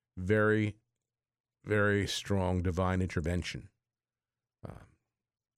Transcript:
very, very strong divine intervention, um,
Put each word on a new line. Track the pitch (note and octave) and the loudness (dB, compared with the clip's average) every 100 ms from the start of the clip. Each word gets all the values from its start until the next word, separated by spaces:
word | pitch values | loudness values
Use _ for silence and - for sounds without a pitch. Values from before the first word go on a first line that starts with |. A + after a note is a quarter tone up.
| _ - | _ -8
very, | F#2 G#2+ G#2+ G#2+ G#2 - _ _ _ _ _ _ _ _ - | 0 2 4 2 0 -4 _ _ _ _ _ _ _ _ -2
very | G#2 G#2 G2+ F#2 | 2 4 2 0
strong | - - G2 F2+ F#2 | -4 -2 0 2 0
divine | F2+ F2 F#2 F#2 | 0 0 0 0
intervention, | F#2 - E2 F2 - - - _ _ _ _ _ _ _ _ _ - | -2 -2 -2 -2 -4 -8 -14 _ _ _ _ _ _ _ _ _ -16
um, | - - _ _ _ _ _ _ | -16 -20 _ _ _ _ _ _